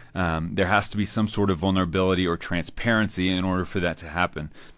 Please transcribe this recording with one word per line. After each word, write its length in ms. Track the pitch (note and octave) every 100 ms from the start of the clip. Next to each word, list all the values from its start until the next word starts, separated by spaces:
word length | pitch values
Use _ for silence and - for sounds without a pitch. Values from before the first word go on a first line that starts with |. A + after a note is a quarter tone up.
| - -
Um, 400 | F2 E2 E2 F#2+
there 120 | F#2
has 220 | G2+ G2+
to 80 | G#2
be 80 | G#2
some 220 | A2+ G#2+
sort 240 | - G2+
of 80 | E2+
vulnerability 640 | F#2+ F#2+ F2+ F#2+ F#2 F#2 F2+
or 120 | E2+
transparency 920 | - F2 D#2+ - A#2 A2 G#2 - F#2
in 160 | F#2 F#2
order 200 | F#2 E2+
for 140 | G2
that 160 | E2+ D#2+
to 120 | E2
happen. 420 | D#2+ F2+ D2+ D2+ - -